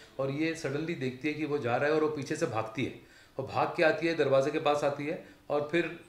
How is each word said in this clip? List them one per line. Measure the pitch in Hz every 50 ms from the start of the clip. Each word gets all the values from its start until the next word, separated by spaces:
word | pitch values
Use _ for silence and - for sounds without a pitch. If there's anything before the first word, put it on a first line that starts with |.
| - - - -
और | 135 139
ये | 139 147 160 165 160
suddenly | 160 - 135 135 147 160 165 170 135
देखती | 131 123 123 - - 151
है | 151
कि | 151 156
वो | 139 147 139
जा | 120 120 120 127
रहा | 143 147
है | 156
और | 156 156
वो | 151
पीछे | 151 143 135 - 156
से | 147 165
भागती | - 107 110 110 - - 139 113
है | 85 - - - - - - - - _ -
और | 123
भाग | - 120 127 156 151 - 175
के | 165
आती | 156 156 151 160 165
है, | 165
दरवाजे | - 139 131 135 135 135 151
के | 143 151
पास | - 147 147 147 151
आती | 139 - - 143
है | 147 180 - - - - - _ -
और | 147 147 143 -
फिर | 170 170 165 165 - - -